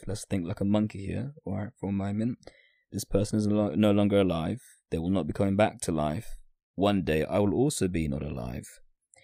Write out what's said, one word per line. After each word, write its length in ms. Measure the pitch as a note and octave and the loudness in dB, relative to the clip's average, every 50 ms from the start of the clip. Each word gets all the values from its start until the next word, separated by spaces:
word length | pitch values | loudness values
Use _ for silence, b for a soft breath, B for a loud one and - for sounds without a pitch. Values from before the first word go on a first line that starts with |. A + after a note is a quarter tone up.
| - | -10
Let's 200 | - F#2+ - - | -8 -8 -8 -6
think 200 | - - G2 E2 | -4 -4 -4 -4
like 140 | F2 G2 - | -4 -4 -2
a 60 | G2 | 0
monkey 400 | G2 G#2 G#2+ G#2+ G#2+ - G2+ G2 | 0 2 2 0 -2 -4 -8 -8
here, 260 | - - G2+ B2 C#3 D3 - - | -6 -6 -6 -6 -8 -10 -12 -10
all 100 | - G2+ | -8 -6
right, 160 | G2 G#2 - - - | -6 -6 -10 -10 -8
for 80 | - F#2+ | -6 -4
a 40 | |
moment. 460 | G2 G2 F#2+ G2+ G2+ G#2+ A2 B2 A#2+ - b b b b b b b b b b | -4 -2 -2 -2 -2 -2 -2 -4 -4 -8 b b b b b b b b b b
This 120 | - G2 - | -8 -8 -4
person 340 | - - G2+ G#2 - - A2 | 0 0 0 0 2 0 0
is 80 | G#2+ | 2
lo-, 280 | G#2 G#2 G#2+ G#2 G2+ D2 | 2 2 2 2 2 2
no 180 | F#2+ G#2+ G#2 | 4 4 6
longer 280 | G2+ G#2 G2+ G2+ G2+ G2+ | 6 6 4 4 4 4
alive. 400 | F#2+ F#2 E2+ D#2+ D#2+ F2 - - - - - _ _ - | 4 4 2 0 -2 -2 -4 -6 -8 -16 -20 _ _ -6
They 80 | - E2 | -4 -2
will 120 | D#2+ F2+ | 0 0
not 160 | F#2+ F#2+ D#2+ | 0 0 0
be 80 | D2 - | -2 0
coming 220 | - G2+ G2 G2 | 0 0 2 4
back 260 | G2+ G#2+ F#2+ - A2+ | 4 4 2 2 -2
to 100 | - - | -4 -2
life. 440 | E2 D2+ D2+ D2 D2+ G2 - - - - - - _ _ _ _ - | 0 0 0 0 -2 -4 -6 -8 -12 -12 -14 -20 _ _ _ _ -4
One 280 | - F#2+ G2+ G2+ F#2+ | 0 2 4 4 2
day 220 | E2+ D#2+ D#2 D#2 D2+ | 2 2 2 2 2
I 160 | - - G2+ | 2 2 2
will 120 | G#2 G2+ | 2 2
also 360 | E2 F#2+ B2+ D3+ - - F#2+ F#2 | 2 2 2 2 0 0 -2 0
be 200 | F#2 E2+ D#2+ D2 | 0 0 -2 -2
not 140 | C2+ D2 | -2 -4
alive. 580 | D2 D2+ D2+ C2 A#1 B1 A#1+ - - - - - - - _ _ _ _ b b | -6 -6 -6 -8 -8 -8 -8 -10 -10 -14 -18 -20 -20 -20 _ _ _ _ b b